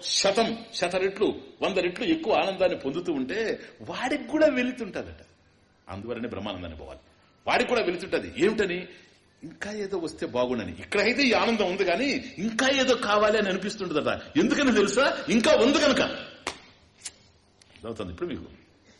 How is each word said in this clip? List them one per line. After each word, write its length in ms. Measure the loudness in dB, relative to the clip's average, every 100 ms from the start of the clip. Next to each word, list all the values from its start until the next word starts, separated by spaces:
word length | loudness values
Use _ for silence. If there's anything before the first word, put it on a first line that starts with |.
శతం, 640 | -4 2 2 2 0 -2 -10
శత 220 | -4 -2 0
రెట్లు, 440 | -2 0 0 -2 -10 -6
వంద 140 | -2 0
రెట్లు 280 | -2 -2
ఎక్కువ 300 | 0 0 2
ఆనందాన్ని 440 | 2 2 2 2 2
పొందుతూ 340 | -4 -4 -4
ఉంటే 480 | -4 -4 -4 -4 -6 -10 -16
వాడికి 440 | -12 -6 -4 -4
కూడా 220 | -2 4 4
వెలుతుంటదట. 800 | 4 -2 -4 -8 -8 -10 -14 -20 _ _ _ _ _ -14
అందువలనే 400 | -12 -8 -8 -6
బ్రహ్మానందాన్ని 500 | -6 -8 -8 -10 -12
పోవాలి. 220 | -16 -18 _ _ _ _ 0
వాడికి 220 | 0 2
కూడా 140 | 0
వెలుతుంటది. 520 | 0 -2 -4 -4 -4 0
ఏమిటని? 500 | 2 2 0 -2 -8 -16 -20 _ _ _
ఇంకా 300 | -20 -12 -10
ఏదో 260 | -8 -6 -4
వస్తే 280 | -6 -6 -4
బాగుండని. 460 | 0 0 -2 -4
ఇక్కడైతే 500 | -10 -4 0 2 2
ఈ 100 | 4
ఆనందం 380 | 4 4 2 0
ఉంది 140 | 2
కానీ 500 | 0 2 0 -2 -6 -6
ఇంకా 300 | -4 0 2
ఏదో 260 | 4 4
కావాలి 440 | 2 2 4 4 4
అని 100 | 2
అనిపిస్తుంటదట. 880 | -2 -4 -6 -2 0 0 -2 -2 2
ఎందుకని 340 | 2 4 4
తెలుసా? 520 | 4 4 4 2 0 0
ఇంకా 260 | 2 6
ఉంది 240 | 6 6 6
కనుక. 220 | 4 4
అర్థమవుతుంది 2000 | 0 -4 -12 -12 -12 -12 -18 _ _ _ -16 -16 _ _ _ _ _ -16 -12 -8 -10
ఇప్పుడు 160 | -6 -6
మీకు? 160 | -8 -12 -18 _ _ _ _